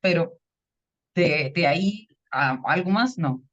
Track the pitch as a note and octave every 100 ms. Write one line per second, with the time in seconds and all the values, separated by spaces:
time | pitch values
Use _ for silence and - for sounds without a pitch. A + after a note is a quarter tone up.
0 | F#3 E3+ E3 - _ _ _ _ _ _
1 | _ - E3+ D3+ C3+ D#3+ D#3 D#3 G3 G#3
2 | - _ _ B2+ C#3 C3 - E3 F3+ G3+
3 | B3+ B3+ D3 B2+ -